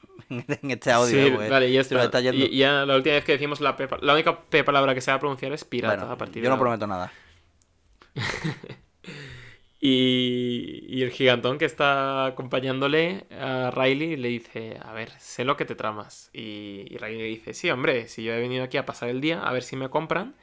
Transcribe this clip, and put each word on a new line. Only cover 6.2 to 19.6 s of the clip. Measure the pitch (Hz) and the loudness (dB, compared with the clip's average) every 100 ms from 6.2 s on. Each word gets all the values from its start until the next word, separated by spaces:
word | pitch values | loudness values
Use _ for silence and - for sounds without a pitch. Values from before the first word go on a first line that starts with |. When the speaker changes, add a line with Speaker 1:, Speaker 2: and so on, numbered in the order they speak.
| 107 113 | -8 -2
Speaker 1:
yo | 117 | 0
Speaker 2:
de | |
Speaker 1:
no | 131 | 2
Speaker 2:
ahora. | |
Speaker 1:
prometo | 127 113 104 | 2 0 -4
nada. | 95 90 - - _ _ _ _ _ _ _ _ - | -4 -6 -12 -20 _ _ _ _ _ _ _ _ -8
Speaker 2:
<laughs> | 110 - 165 135 - - _ _ - 147 139 127 - - _ - | -6 -4 -6 -8 -12 -20 _ _ -20 -18 -16 -18 -20 -20 _ -2
Y, | 143 127 127 127 123 123 123 120 85 73 - | 2 4 4 2 2 0 -2 -4 -6 -12 -8
y | 127 | -4
el | 127 | -2
gigantón | - 131 123 123 143 | 2 4 4 2 0
que | 151 | -2
está | - 143 139 135 135 131 | 2 2 2 0 0 -2
acompañándole | 127 127 131 131 131 139 151 170 196 - | -4 -4 -4 -2 0 0 2 0 -4 -12
a | 160 135 131 127 | -10 -6 -2 -2
Riley | 123 131 135 160 156 | 2 2 2 -2 -4
le | 120 | -4
dice, | 120 - 113 113 - | -4 -8 -12 -12 -14
"A | 120 | -14
ver, | 110 113 - | -12 -12 -14
sé | - - 127 | -14 -4 -2
lo | 143 | 0
que | 143 | -2
te | 113 | -6
tramas". | 110 107 104 - - | -6 -6 -12 -18 -20
Y, | - 110 104 104 98 98 | -16 -12 -12 -12 -14 -14
y | - | -12
Riley | 107 113 | -10 -8
le | 113 | -8
dice, | 110 - | -8 -10
"Sí, | 110 175 | -6 -2
hombre, | 131 147 127 113 | 0 0 0 -2
si | - | -8
yo | 113 | -4
he | 117 | -2
venido | 123 127 | -2 -4
aquí | 127 143 | -4 -4
a | 131 | -4
pasar | - 120 | -6 -6
el | 127 | -2
día, | 147 160 | -2 -2
a | - | -2
ver | 127 | -4